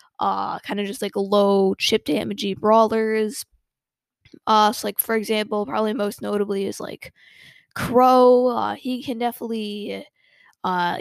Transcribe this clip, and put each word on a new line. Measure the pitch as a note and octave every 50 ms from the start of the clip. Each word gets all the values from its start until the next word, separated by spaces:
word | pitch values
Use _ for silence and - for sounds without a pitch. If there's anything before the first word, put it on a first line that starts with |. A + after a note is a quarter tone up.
| _ _ _ -
uh, | - G3 G3 G3 F#3+ F#3+ F#3 F#3+
kinda | - - G#3 G3+ G#3
just, | G3 G3 -
like, | - G3+ -
low | G#3 G3 G3 G3+ G#3 G3+ G3+ G3+ G3 G3 F#3+ F#3+ -
chip | - - A3+ A3 -
damagey | - - - - A#2 - - - G3 F#3+
brawlers. | C3 G#3 G#3+ A3 A3+ A3 G#3+ A3+ A3+ A3 A3 A3 A3 A3 G#3+ - - - _ _ _ _ _ _ _ _ _ _ _ _ _ _ _ _ _ - - -
Uh, | - A3 G#3+ G#3+ G#3
so, | A3 - -
like, | G#3 G3+ -
for | - - A3+
example, | A3 G#3 G3+ A3 G#3+ G#3+ G#3+ G#3+ G#3 G#3
probably | - - G#3+ A3 G#3+ G#3+
most | G3+ G#3 G#3 G3+ -
notably | - G3+ G#3 G#3 G3+ G3+ G3+ G3 G3 G3
is, | G#3 -
like, | - - - - - - - _ _ _ _ - - - - _ _ _ -
Crow. | - - - A#3+ A#3+ B3+ B3+ B3+ B3+ B3+ B3 B3 B3 B3 B3+
Uh, | A#3+ A3 G#3+ G#3 G#3
he | G3+ - B3+ B3+ B3
can | - - A#3+ A3+
definitely, | A#3+ A#3+ A#3 - - A3+ A3+ A3+ G#3+ G#3 G#3 G#3 G3+ G#3+ G3 G3 F#3+ _ _ _ _ _ _ _ _ _ _ _ -
uh, | F#3 F#3 F3+ F3 F3 - -